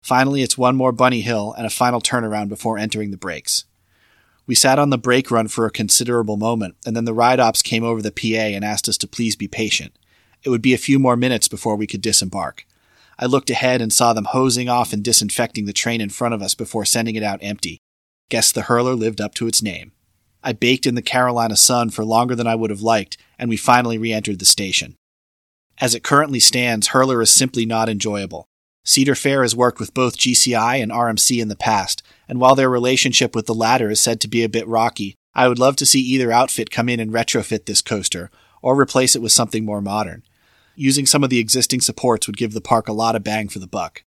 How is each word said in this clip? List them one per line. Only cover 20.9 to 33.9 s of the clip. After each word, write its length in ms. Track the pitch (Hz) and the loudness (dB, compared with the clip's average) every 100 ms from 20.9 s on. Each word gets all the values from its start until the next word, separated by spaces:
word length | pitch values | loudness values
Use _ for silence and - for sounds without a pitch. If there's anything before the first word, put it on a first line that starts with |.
| 120 | -2
the 60 | |
Carolina 540 | - 127 127 120 117 104 | -2 0 2 0 0 2
sun 340 | - 123 113 | 2 2 0
for 140 | 104 | -4
longer 320 | 110 113 123 120 | 0 2 2 0
than 120 | 117 | 0
I 80 | 113 | 0
would 140 | 110 | -2
have 120 | 101 | -2
liked, 340 | 110 110 95 - _ _ | 2 0 0 -14 _ _
and 100 | 123 | -4
we 60 | 110 | -2
finally 420 | - 123 120 113 | 4 4 4 -2
re-entered 420 | 113 107 107 98 | -2 -4 -4 -2
the 60 | 90 | 2
station. 500 | - 98 - - - _ _ _ _ _ _ _ - | 2 0 -4 -4 -14 _ _ _ _ _ _ _ -4
As 180 | 131 113 | -2 -2
it 80 | |
currently 380 | - 143 151 131 | 2 2 2 2
stands, 460 | - 127 123 110 101 | 2 4 0 0 0
Hurler 340 | 135 131 123 | 2 4 4
is 100 | 113 | 4
simply 340 | - 131 120 113 | 4 2 -2 -2
not 220 | 113 113 | 0 0
enjoyable. 580 | 104 107 101 95 78 - _ _ _ - | -2 -4 -4 -6 -12 -18 _ _ _ 0
Cedar 300 | - 135 131 | 2 4 2
Fair 280 | 143 135 | 2 2
has 120 | 123 113 | 2 4
worked 240 | 123 - | 2 0
with 140 | 104 | -8
both 240 | - 127 - | -2 -2 0
G 160 | 127 | 2
C 200 | 123 127 117 | 2 2 2
I 200 | 113 135 | 0 0
and 160 | 110 | -2
R 180 | 113 120 | 0 0
M 80 | 107 | 2
C 220 | - 120 | 0 0
in 80 | 110 | -2
the 80 | - | -2
past, 480 | 113 107 92 - _ _ _ | 0 0 0 -8 _ _ _
and 120 | 123 | 2
while 160 | 127 135 | 4 6
their 140 | 131 | 4
relationship 680 | 123 123 127 135 117 120 117 | 2 2 2 2 2 0 -2
with 100 | 107 | -4
the 80 | |
latter 360 | 113 113 127 | -2 2 2
is 120 | 110 | 0